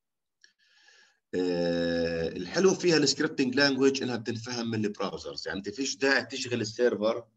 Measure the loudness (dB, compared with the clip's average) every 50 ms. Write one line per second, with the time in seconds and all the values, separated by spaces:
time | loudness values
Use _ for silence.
0 | _ _ _ _ _ _ _ _ _ _ _ _ _ _ _ _ _ -20 -20 -20
1 | _ _ _ _ _ _ -2 0 0 2 2 2 2 2 2 0 0 0 0 0
2 | 0 0 0 -2 -2 -4 -4 -6 -8 -4 0 4 4 4 4 4 4 4 4 4
3 | 4 2 2 0 -2 -2 0 0 0 0 4 4 4 4 4 4 4 4 4 2
4 | -2 -4 -4 -4 -4 -6 -6 -6 -8 -8 -6 -6 -4 -4 -2 -2 -2 -2 -2 -4
5 | -4 -6 -6 -8 -10 -10 -12 -10 -8 -6 -8 -6 -6 -8 -6 -6 -6 -6 -4 0
6 | 0 2 2 2 0 -2 -6 -8 -6 -4 -2 -2 -2 -4 -2 0 2 2 2 2
7 | 0 0 0 -2 -6 -12 _